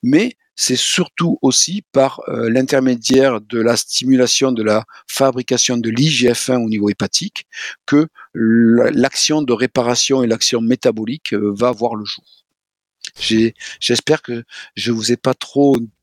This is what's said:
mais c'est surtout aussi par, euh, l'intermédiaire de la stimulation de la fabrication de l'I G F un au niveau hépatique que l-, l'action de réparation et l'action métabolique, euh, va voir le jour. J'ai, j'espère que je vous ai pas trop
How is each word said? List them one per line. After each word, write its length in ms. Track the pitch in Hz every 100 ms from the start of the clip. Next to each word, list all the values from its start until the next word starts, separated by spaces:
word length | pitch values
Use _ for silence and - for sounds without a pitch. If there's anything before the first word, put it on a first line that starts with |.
mais 340 | 120 147 233 - _ -
c'est 140 | -
surtout 640 | - - - 175 - 170 -
aussi 440 | 135 127 - 196 -
par, 280 | 139 135 - -
euh, 240 | 113 117
l'intermédiaire 880 | 117 131 139 131 123 113 135 135 117
de 200 | 107 117
la 160 | 113 117
stimulation 720 | - - 127 131 120 - 135
de 140 | 120
la 180 | 107 107 110 - _
fabrication 720 | - 135 127 123 123 - 123
de 120 | 113
l'I 220 | 113 151
G 240 | 156 123
F 160 | 117 -
un 80 | 127
au 100 | 113
niveau 200 | 107 104
hépatique 580 | 101 101 - 185 - - - - - -
que 220 | 143 160 _ -
l-, 560 | - 113 117 113 117 120
l'action 500 | - 120 - - 156
de 100 | 143
réparation 720 | 117 123 - 120 120 - 135
et 20 | 120
l'action 340 | 110 - 120
métabolique, 720 | 113 123 131 110 107 147 -
euh, 220 | 104 104 101
va 140 | 123
voir 240 | 113 117
le 100 | 110
jour. 200 | 104 - _ _ _ _ _ _ _ _ - -
J'ai, 340 | - 110 113 - - -
j'espère 420 | - 120 - 156
que 220 | - 120 117 - -
je 160 | - 104
vous 220 | 113 104
ai 40 | 120
pas 180 | -
trop 420 | 127 - 139 143 131 117 _